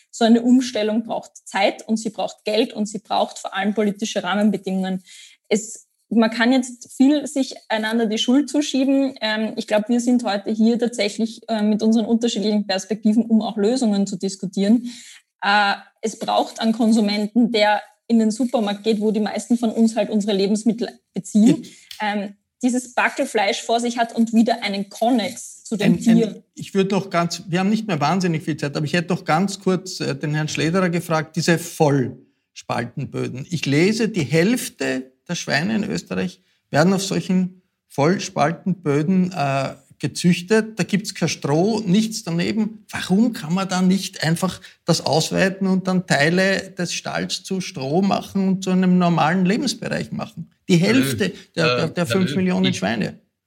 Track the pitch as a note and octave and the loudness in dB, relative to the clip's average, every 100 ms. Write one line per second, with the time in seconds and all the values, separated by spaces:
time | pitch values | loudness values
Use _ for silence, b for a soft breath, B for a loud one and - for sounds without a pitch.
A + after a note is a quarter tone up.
0 | B - A3+ A#3 B3 B3+ B3+ G#3+ G#3+ A3 | B 0 4 6 6 4 4 -2 -2 -2
1 | A3+ - - - - F#3+ G#3 - - A3 | -4 -8 -10 -18 -6 0 0 0 -4 -4
2 | A3 G3 F#3 - - G#3 A#3+ - G#3 G3 | -4 -4 -6 -6 -2 0 0 -2 -6 -6
3 | - G3 A3 - - F#3+ G3 G#3+ G#3+ G3 | -4 -2 -2 -4 -10 -4 -2 0 0 -2
4 | A3 G#3 F3+ G3 G#3+ G3 F#3+ F#3+ F#3 F#3 | -4 -4 -2 2 2 2 -2 -4 -2 -4
5 | B B B B - G#3+ - - _ _ | B B B B -4 -4 -4 -14 _ _
6 | _ G#3+ A3+ A#3 A#3 C4 B3+ - - - | _ 2 2 2 2 2 0 -8 -12 2
7 | C4+ D4 C4 C#4 C4 - - A3 G#3+ A3+ | 4 4 0 -4 -6 -8 -6 -4 -2 0
8 | A3+ A3 A3+ C4 C#4+ D4 D4 C4 C4+ C4+ | 0 0 2 2 2 -2 0 0 2 2
9 | C4+ C4+ G#3+ G#3+ A3 A3+ - G#3+ G#3+ A#3+ | 0 -2 -4 -2 -4 -6 -2 -2 2 0
10 | A#3+ B3 A3+ G3+ G3+ G#3+ A3 A#3 A#3 A#3+ | 2 2 2 -4 -2 2 2 2 0 -2
11 | G#3 G#3 A3+ - - A3 G#3 G#3+ A3 A#3 | -4 -2 -6 -6 -6 -2 0 2 2 2
12 | G#3+ A#3 A#3+ G#3+ G3+ G#3+ G3+ F#3+ - G#3+ | 2 0 0 -2 0 0 0 -4 -4 -2
13 | A3 G#3+ A3 A3+ - G#3 G3+ C4 A#3 G3+ | 2 2 2 0 0 0 0 2 0 0
14 | G3 G3 G3 - F#3+ G3 G3 A#3+ A#3+ B | -2 -4 -6 -6 -6 -2 2 2 0 B
15 | B B _ _ G3 G#3 G3+ G3 - _ | B B _ _ 0 2 2 -2 -8 _
16 | A3 - G3 G#3 C#4+ - A3+ A3 A3 A3+ | -8 -6 -2 0 0 -2 -2 2 2 4
17 | G3+ G#3 G#3 A#3+ A#3+ A3+ G#3 G#3 - _ | 2 0 -2 2 2 4 2 2 -4 _
18 | - A#3 A3 G#3+ B3 B3+ G#3 G3+ A3+ A3 | 0 2 2 0 -2 0 -2 -2 -2 0
19 | G#3+ G#3+ G#3 G#3+ - A#3 A3+ A3 A3+ A3 | 0 0 -2 -4 -2 0 0 2 2 2
20 | G3+ G#3+ G3+ G3 G3 G#3+ A#3 A3+ - - | -2 -2 0 0 0 0 0 -2 -6 -10
21 | _ - - G#3+ A3+ D#4 - - _ - | _ -12 -2 4 6 4 -2 -20 _ -6
22 | G#3 G#3 G3+ - _ _ B3 B3 - - | -4 -4 -6 -12 _ _ -2 -2 -2 0
23 | G#3+ C4 C4 G#3+ G3 A#3 - A3+ A#3+ A#3+ | 0 0 -2 0 0 -2 -2 0 0 -2
24 | A#3 - A3+ A3 A#3 A3 G#3 G3 G3 - | -2 0 2 4 2 0 -4 -6 -6 -2
25 | A3+ B3+ F#3+ - - - - G3+ G3+ F3 | 0 2 0 -6 -14 -18 -8 0 2 4
26 | A#3 A3+ G#3 - - - - G3 G3 G3 | 4 4 4 -4 -18 -16 -4 0 2 0
27 | - E3+ E3+ - - F3 F#3+ A3 A3 D#3+ | 0 -2 -2 -4 -4 -2 0 0 -2 -2
28 | C#3+ F#3 F3+ D#3+ - C#3+ D3+ D#3+ D3 F3 | 0 0 0 -2 -4 -6 -4 -4 -2 -2
29 | E3 F#3+ - D#3 G3 - - F3+ - - | 0 -4 0 0 0 -2 -2 -2 -4 -6
30 | C#3+ C#3 D#3 D3+ D3+ - D3+ F#3 F3+ E3+ | -6 -4 -4 -2 -2 -2 0 2 0 -2
31 | E3 D#3+ D3+ - D#3 E3 E3+ - D3+ C#3 | -2 -2 -2 -2 2 0 0 2 4 4
32 | A2+ - _ _ _ - - A#2+ A#2 - | 0 -6 _ _ _ -16 -6 -6 -6 -8
33 | B2 C3 B2 A#2+ C#3 D#3+ C#3+ C#3+ F#3 A3 | -8 -6 -8 -8 -8 -6 0 2 2 2
34 | A3 G#3 C3 D#3+ F#3 B3 - - C3+ C3 | -2 -2 0 2 2 0 -4 -6 -4 -4
35 | C3 _ - E3+ - C#3+ F#3 G3+ - E3+ | -8 _ -10 -8 -2 -2 0 -2 -2 -6
36 | - F#3 F#3 - _ _ _ C#3 F3 F#3+ | -4 -4 -4 -8 _ _ _ 2 2 2
37 | - F3 E3+ F#3 F3+ - _ _ _ - | -2 -4 0 0 0 -4 _ _ _ 0
38 | D3 G3 - - D3 E3+ G3 F3 D3+ C#3+ | 0 0 -4 -2 -2 -2 -4 -4 -2 0
39 | D#3 F#3+ F3+ - C#3+ C3+ C3+ - _ _ | 2 0 0 -2 -2 -2 -4 -8 _ _
40 | C#3+ - F3 F3 F3 A3 A3 - F3 F#3+ | -8 0 2 2 2 0 0 -4 -2 -2
41 | - - D#3 - C#3 D3+ F#3 - F3+ G3 | -4 -4 -4 -2 0 0 2 0 2 2
42 | A3 - - E3+ - G#3+ G#3+ - - - | 2 -4 -4 -2 -2 -2 -4 -6 -12 -10
43 | - F#3 B3 - D3+ F#3 F#3 F3+ F#3 F#3+ | 0 2 2 0 -4 -4 -2 0 2 2
44 | - - D3+ E3 F#3 - B B - D#3+ | -2 -4 -2 0 -2 -6 B B -2 -2
45 | - D3 D#3+ E3+ F#3+ F#3+ F#3+ F#3+ F#3 F#3 | 0 0 0 0 0 0 0 0 0 -2
46 | F3+ C#3 D3+ F3+ F#3+ F#3+ - - F3 - | 0 2 2 2 2 0 -4 -8 -6 -6
47 | - D#3+ F3+ - - F#3+ - C#3+ C3+ E3 | -6 -6 -4 -6 -6 -6 -6 -8 -2 0
48 | G3 - - G3 F#3+ F#3+ F#3+ F#3 F#3 F3+ | 2 0 -2 -2 0 0 0 2 4 4
49 | F3 E3 D3 F#3+ F3+ A#3 C#4 - - - | 4 4 2 2 2 2 -2 -6 -6 -6
50 | - - - - - _ - F3 G3 B3+ | -6 -8 -10 -12 -16 _ 0 2 4 2
51 | - B3+ F#3 - - - D#3+ B2 D#3+ F3+ | 2 -2 -4 -4 -10 -2 0 0 -2 -4
52 | F3 F#3+ F#3 F#3+ F#3 F#3 F#3+ F3+ F#3+ A3+ | -2 0 0 0 0 2 0 0 -2 -2
53 | F3 - _ _ | -4 -8 _ _